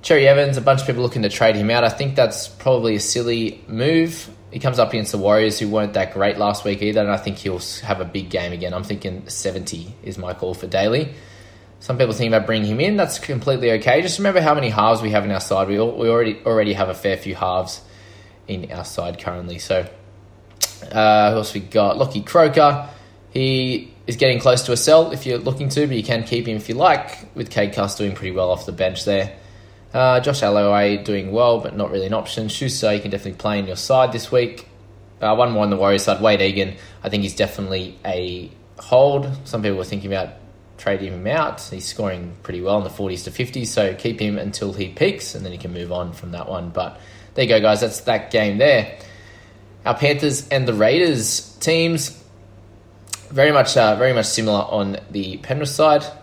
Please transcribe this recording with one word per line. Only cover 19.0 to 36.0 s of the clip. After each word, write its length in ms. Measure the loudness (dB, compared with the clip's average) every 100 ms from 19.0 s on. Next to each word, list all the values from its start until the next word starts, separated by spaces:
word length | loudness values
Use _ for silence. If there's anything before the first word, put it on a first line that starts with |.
| -8 -8
currently. 400 | -10 -8 -10 -12
So, 280 | -2 -2 -2 -12 -20 -20 -20 -20 -20 -8 -8 -6 -8
uh, 400 | 2 6 6 6
who 60 | 2
else 180 | -4
we 60 | -8
got? 360 | -2 2 2 2
Lockie 260 | 0 -2
Croker. 680 | 0 4 6 6 4 4 -6 -16 -20 -20 -8
He 640 | -2 0 0 -2 -4 -8 -16 -10
is 80 | 0
getting 240 | 2 4
close 220 | 4 4
to 100 | 2
a 40 | 0
sell 360 | 6 6 6
if 120 | -2
you're 140 | -4 -4
looking 300 | -4 -4 -2
to, 180 | 0 0
but 100 | 0
you 60 |
can 220 | -2 -4
keep 240 | -2 -4 -4
him 80 | -6
if 120 | -6
you 60 |
like, 580 | 2 4 2 -2 -16 -16 -12
with 120 | -6
Cade 260 | -2 -2
Cuss 220 | 0 -4 -2
doing 180 | -6
pretty 200 | -4 -6
well 160 | -2 0
off 160 | -2 -4
the 60 |
bench 320 | -2 -2 -2
there. 320 | -2 0 -2 -8 -20 -20 -20 -20 -8
Uh, 240 | 2 4 4
Josh 240 | 2 0
Alloway 540 | 2 4 4 4 2 0
doing 260 | -2 -4 -2
well, 300 | 2 4 2
but 160 | -2 -6
not 160 | -4
really 140 | -4 -2
an 60 |
option. 360 | -4 -4 -6 -6
Schuster, 440 | -4 -6 -2 0
you 80 | 0
can 120 | -2
definitely 260 | -8 -8 -6
play 220 | -4 -2
in 80 | -4
your 80 | -8
side 340 | 2 4 4
this 220 | 2 0
week. 340 | 0 0 -6 -20 -20 -20 -20 -20 -4
Uh, 160 | 0 2
one 160 | 2
more 100 | 2
on 80 | 0
the 60 | 2
Warriors 260 | 2 2